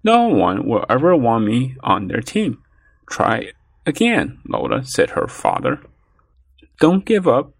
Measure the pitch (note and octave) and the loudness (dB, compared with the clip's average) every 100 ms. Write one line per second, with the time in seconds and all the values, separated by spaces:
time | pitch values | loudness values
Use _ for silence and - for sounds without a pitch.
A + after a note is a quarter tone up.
0 | G#3 A#3+ A#3 A#2+ F2+ F#2+ - A2 - B2+ | 4 4 4 2 2 0 -2 -2 0 2
1 | E3 F3 A#2+ A2+ G#2+ A#2 C3 B2+ - F#2 | 4 4 2 2 0 0 -2 -6 -2 -2
2 | F#2+ - B2 G#3 G3 A2 _ _ _ _ | -2 -6 -4 -4 -4 -6 _ _ _ _
3 | _ - - A2+ G#2 _ _ _ - D3 | _ -2 -2 -2 -6 _ _ _ -8 -2
4 | A#3 G#3 B2+ - - - - A#2 C3 - | 0 0 -4 -10 -8 -6 -2 -4 -4 -2
5 | - - - - - - - - - _ | -2 -2 -6 -2 -2 -2 -4 -6 -10 _
6 | _ _ _ _ _ - - _ D#3 F#3+ | _ _ _ _ _ -20 -20 _ 2 2
7 | G3 G#3+ F3 A#2 - | 0 0 2 0 -2